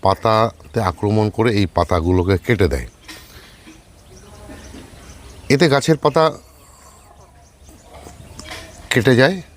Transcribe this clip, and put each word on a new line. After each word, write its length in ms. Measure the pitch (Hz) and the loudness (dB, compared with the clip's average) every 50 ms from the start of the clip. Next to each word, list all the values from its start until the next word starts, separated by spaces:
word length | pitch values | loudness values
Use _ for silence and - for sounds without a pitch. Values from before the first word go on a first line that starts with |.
| - | 0
পাতাতে 720 | 95 98 - - 113 110 110 110 113 - - - - - 113 110 92 | 0 -2 0 0 0 2 2 2 0 -2 -10 -20 -8 -6 -4 -4 -4
আক্রমণ 360 | 85 - - 104 104 107 107 107 - | -4 -2 -2 0 0 0 0 0 0
করে 140 | - 113 123 110 101 | 0 -2 0 0 0
এই 80 | 101 90 - | -2 0 0
পাতাগুলোকে 600 | 87 87 - 98 87 80 85 92 92 87 90 98 90 - | -2 0 0 0 -2 0 2 0 0 2 0 0 -2 0
কেটে 200 | - 120 98 101 85 - | -2 0 2 2 0 0
দেয়। 160 | 67 60 - _ _ - - - - - - - - - - - - - - - - _ _ - - - - - - - - - - - - - - - - - - - - - - - - - - - - - - - - 131 | -4 -8 -10 _ _ -20 -20 -20 -20 -20 -20 -20 -20 -20 -20 -20 -20 -20 -20 -20 -20 _ _ -20 -20 -20 -20 -20 -20 -20 -20 -20 -20 -20 -20 -20 -20 -20 -20 -20 -20 -20 -20 -20 -20 -20 -20 -20 -20 -20 -20 -20 -20 -2 -2 2
এতে 120 | 139 175 160 131 | 2 4 2 2
গাছের 240 | 143 - - 160 143 - | 2 2 0 0 2 0
পাতা 200 | 185 - 165 160 160 - - - - - - - - - - - - - - - - - - - - - - - - _ _ - - - - - - - - - - - - - - - - - - - - - - - - - - - | 0 2 2 0 0 0 -4 -18 -20 -20 -20 -20 -20 -20 -20 -20 -20 -20 -20 -20 -20 -20 -20 -20 -20 -20 -20 -20 -20 _ _ -20 -20 -20 -20 -20 -20 -20 -20 -20 -20 -20 -20 -20 -20 -20 -20 -18 -18 -16 -18 -18 -20 -20 -20 -10 -2 -2
কেটে 220 | 127 104 131 127 117 | 2 4 4 4 6
যায়। 160 | 131 143 190 190 165 - - | 4 4 2 -2 -10 -16 -20